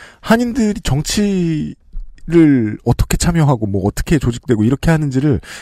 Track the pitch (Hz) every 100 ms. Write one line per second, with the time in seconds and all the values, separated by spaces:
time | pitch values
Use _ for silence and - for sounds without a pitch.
0 | - _ - 226 240 247 214 202 - 135
1 | - - 202 190 170 156 151 - _ -
2 | - - - 165 156 135 107 107 - 120
3 | - - 175 170 147 123 107 95 98 -
4 | - 156 123 120 - 110 110 135 160 160
5 | 147 127 147 104 - -